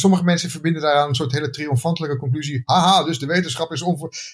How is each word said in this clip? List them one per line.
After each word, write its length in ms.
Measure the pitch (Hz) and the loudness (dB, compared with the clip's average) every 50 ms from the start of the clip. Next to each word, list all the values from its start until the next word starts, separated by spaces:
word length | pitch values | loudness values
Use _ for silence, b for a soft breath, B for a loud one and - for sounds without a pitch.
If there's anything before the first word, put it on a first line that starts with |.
sommige 240 | - 196 185 175 175 | 4 4 4 4 4
mensen 260 | 175 175 165 - 175 | 2 2 0 -2 -6
verbinden 320 | - - 151 165 165 156 | -6 -4 -2 -2 -2 0
daaraan 260 | 147 151 147 143 147 147 | 2 2 4 4 2 2
een 60 | 135 | 0
soort 180 | 120 156 123 | -2 -2 -2
hele 180 | 127 151 151 143 | -2 -2 -4 -4
triomfantelijke 680 | 143 147 151 151 135 120 - 165 170 - 160 147 143 | -6 -6 -4 -2 -2 0 0 0 -2 -2 -2 -4 -4
conclusie. 460 | 123 143 131 131 151 143 147 147 123 123 | -4 -2 -2 -2 -2 -4 -4 -6 -4 0
Haha, 400 | - 156 185 170 185 196 185 147 | 2 4 4 6 6 4 4 2
dus 140 | 160 156 123 | 0 -2 -4
de 80 | 139 | -2
wetenschap 460 | 143 170 185 175 165 120 160 165 160 | 0 0 0 0 0 -2 -2 -2 -2
is 100 | 165 131 | -4 -4
onvo-, 260 | 143 180 170 139 165 - B B B B | -2 -2 -2 -2 -4 -10 B B B B